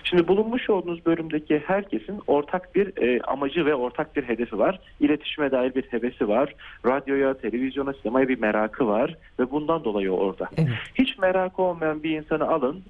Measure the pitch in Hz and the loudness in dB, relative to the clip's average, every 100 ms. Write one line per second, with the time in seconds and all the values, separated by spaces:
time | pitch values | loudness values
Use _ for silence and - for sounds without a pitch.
0 | - 180 170 196 220 247 - 196 175 170 | 0 2 4 4 2 0 0 0 0 -2
1 | 170 165 160 151 151 151 147 196 196 - | 0 0 0 -4 0 0 2 -2 0 -6
2 | - 202 - 143 143 180 - - 196 - | -6 -6 0 2 2 -4 -2 0 0 0
3 | 123 123 - 135 139 156 147 143 123 - | 2 2 0 -4 -2 0 0 0 -2 -4
4 | 151 - 123 110 117 101 135 190 - - | -6 -4 -2 -2 -2 0 0 0 -8 0
5 | 147 147 - - 139 131 127 127 123 117 | 2 2 -2 -2 0 2 0 -2 -4 -2
6 | 123 - 110 110 147 - - - 113 135 | -2 -2 0 2 0 -4 -20 -4 0 0
7 | 139 139 135 135 110 120 131 131 139 135 | 0 2 2 0 -2 -2 -2 -2 -4 -4
8 | - 127 131 123 107 107 107 - 120 104 | 0 2 2 2 0 2 0 0 0 2
9 | 151 165 - - 120 147 151 165 117 104 | 0 -4 -10 -4 -2 -2 -2 -2 0 -2
10 | 95 90 95 92 - - 151 110 - - | 0 0 0 -2 -6 0 0 -2 -4 0
11 | 262 - 190 185 185 185 185 170 156 151 | 0 2 0 2 0 0 -2 0 -2 -2
12 | 156 156 151 156 127 160 127 180 | -4 -4 -2 -2 0 0 0 -4